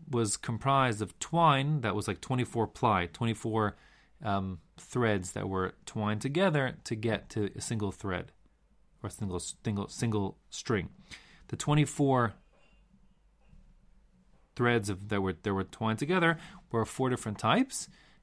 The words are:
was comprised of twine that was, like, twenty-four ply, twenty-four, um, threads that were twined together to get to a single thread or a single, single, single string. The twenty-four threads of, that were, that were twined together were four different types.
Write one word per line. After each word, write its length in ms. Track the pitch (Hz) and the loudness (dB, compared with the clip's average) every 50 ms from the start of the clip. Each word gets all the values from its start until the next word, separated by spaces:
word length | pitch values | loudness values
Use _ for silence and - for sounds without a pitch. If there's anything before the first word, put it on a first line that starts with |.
| 160 - | -8 -2
was 280 | 131 120 117 101 - | 0 2 2 2 0
comprised 640 | - - - 117 104 - 135 135 139 131 123 110 104 | -2 -4 -4 -4 0 2 4 4 4 4 4 2 0
of 160 | 107 90 - - | -4 -6 -6 -10
twine 640 | - - - 170 170 156 139 135 135 147 156 147 | -8 -2 2 4 6 6 6 4 2 2 0 0
that 160 | 117 107 95 | 0 0 0
was, 100 | 104 98 | 0 -2
like, 140 | - 95 - | -2 -4 -4
twenty-four 480 | - - 131 127 120 - - 117 110 107 | -2 -2 0 0 0 0 0 0 0 0
ply, 380 | - - - 113 104 92 87 | 0 2 2 4 4 4 2
twenty-four, 680 | 87 - - 123 113 113 - - 117 107 110 107 101 - - - - - _ _ _ _ - | 0 -4 -2 -2 -2 -2 -2 -4 -2 0 2 2 0 -2 -6 -16 -20 -20 _ _ _ _ -8
um, 380 | - 110 101 98 95 95 92 80 - _ - | -2 0 0 0 0 -2 -6 -10 -12 _ -20
threads 560 | - - - - 123 120 110 104 98 90 92 | -20 -12 -6 -2 2 2 4 2 2 0 -4
that 160 | - 104 98 98 | -6 -6 -4 -2
were 260 | 95 95 92 92 - _ - | -2 -2 -2 -2 -4 _ -16
twined 360 | - - 110 104 104 107 110 | -10 -6 -2 -2 -2 -2 -2
together 560 | - 139 143 170 196 190 156 147 135 127 - - - | -2 -2 0 2 2 2 2 2 0 -2 -4 -8 -8
to 100 | - 117 | -6 -6
get 340 | 107 107 117 107 - - - | -2 0 0 0 -2 -4 -6
to 200 | - 113 104 98 - | -4 -2 -2 -2 -4
a 40 | - | -6
single 300 | - - 117 110 104 98 | -6 -4 -4 -2 -2 -4
thread 400 | 90 - - 98 90 90 92 - - _ _ _ _ _ _ _ _ _ _ _ _ _ | -4 -4 -4 -4 -4 -4 -6 -10 -16 _ _ _ _ _ _ _ _ _ _ _ _ _
or 60 | - 101 | -12 -10
a 20 | |
single, 300 | - - 110 98 90 87 | -8 -6 -6 -4 -4 -6
single, 480 | - - - _ - 117 104 98 101 - | -6 -8 -12 _ -4 -4 -2 -2 -4 -6
single 500 | - - 120 117 107 107 98 95 - _ _ - | -4 -4 -2 0 0 0 0 -2 -6 _ _ -16
string. 420 | - - - - 120 101 82 - - - - - - - - - - - - - | -14 -10 -4 -2 -2 -2 -2 -4 -10 -16 -20 -20 -20 -20 -20 -20 -20 -20 -12 -10
The 80 | - | -8
twenty-four 800 | - - 147 147 151 147 143 - - 147 139 135 127 120 107 - - _ _ _ _ _ _ _ _ _ _ _ _ - _ _ _ _ _ _ _ _ - - - - - - - - - - - _ _ _ _ _ _ _ _ _ _ - | -4 0 2 4 4 4 2 2 2 2 4 4 4 2 2 -2 -8 _ _ _ _ _ _ _ _ _ _ _ _ -20 _ _ _ _ _ _ _ _ -20 -20 -20 -20 -20 -20 -20 -20 -20 -20 -20 _ _ _ _ _ _ _ _ _ _ -4
threads 340 | - 123 120 120 117 104 101 | 0 2 4 4 2 2 0
of, 180 | 98 92 101 104 | -4 -6 -4 -2
that 120 | 104 101 | -2 0
were, 140 | 95 95 90 - - | 0 0 -2 -2 -2
that 100 | 107 98 | -2 0
were 80 | 98 | 0
twined 380 | 95 - - - 110 110 113 110 | -2 -4 -6 -4 -2 -2 0 0
together 360 | 147 139 185 185 170 165 165 160 - - - - - - | 0 0 2 4 4 4 2 0 -4 -18 -20 -20 -10 -4
were 120 | - 117 107 | 0 0 0
four 240 | - - - 131 127 | -2 -2 -2 0 0
different 280 | 127 - - 113 104 - | 0 -2 -4 -6 -6 -2
types. 500 | - 110 131 214 262 - - - - - - - - - - _ | 2 2 4 4 2 0 -4 -12 -12 -12 -18 -20 -20 -20 -20 _